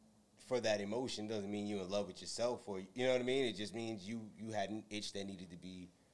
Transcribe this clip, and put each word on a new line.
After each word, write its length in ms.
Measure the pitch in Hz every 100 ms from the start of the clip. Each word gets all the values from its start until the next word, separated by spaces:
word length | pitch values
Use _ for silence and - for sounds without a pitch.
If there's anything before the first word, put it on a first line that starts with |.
| - - _ - -
for 120 | 127
that 200 | 110 107
emotion. 460 | 101 113 127 107 107
Doesn't 240 | 110 98
mean 160 | 104 104
you 120 | 104
in 80 | 90
love 180 | 101 92
with 140 | 92
yourself, 420 | 90 - 120 117 -
or, 140 | 95 95
you 120 | - 127
know 60 |
what 80 | 127
I 40 | 123
mean? 200 | 135 135
It 120 | 98
just 160 | 104 101
means 320 | 113 110 92
you, 140 | 113 107 -
you 140 | 110
had 180 | 107 98
an 140 | 107 -
itch 240 | 104 98
that 120 | 98 98
needed 240 | 95 92
to 60 | 87
be 320 | 92 92 87 - _